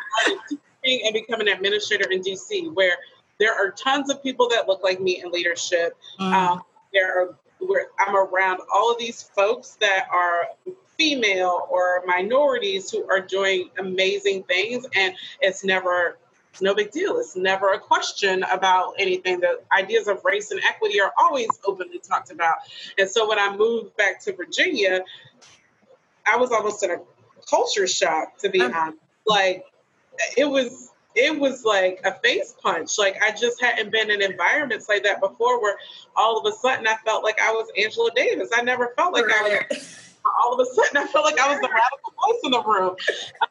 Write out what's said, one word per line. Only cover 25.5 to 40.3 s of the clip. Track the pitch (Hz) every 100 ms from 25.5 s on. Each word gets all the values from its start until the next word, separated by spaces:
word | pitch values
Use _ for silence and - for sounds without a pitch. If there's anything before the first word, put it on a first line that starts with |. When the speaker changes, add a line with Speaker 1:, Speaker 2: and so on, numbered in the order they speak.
| - _ _ _ _ _ _ 202
Speaker 1:
I | 233
was | 247
almost | 220 208 -
in | 185
a | 175 - _ _ _ -
culture | 330 480 453 370
shock, | - 175 156 - -
to | 196
be | 190
Speaker 2:
Okay. | 170
Speaker 1:
honest. | 165 160 - _ _ 214
Like, | 202 190 185 - _ _ _ _ - 165 240
it |
was, | 294 269 240 160 - _ _
it | 214 285 302
was | 277 262
like | 220 196 185 185
a | 190 190
face | 233 339 - -
punch. | 214 170 - -
Like, | 196 196
I | 214
just | 208 233 233
hadn't | 247 220 214
been | 220 214
in | 202
environments | 196 180 180 277 269 208 -
like | 202
that | 202 190
before, | 196 - 240 247
where | 208 190 - - - 190
all | 220 220
of | 208
a | 214
sudden | 254 - 220
I | 220
felt | 220 208
like | 214 -
I | 226
was | 220 220 185
Angela | 214 220 233
Davis. | 240 339 349 185
I | 233
never | 247 247 240 -
felt | 349
like | -
I | 220 214
was | 208
Speaker 2:
Right. | 196 - - - - - _ -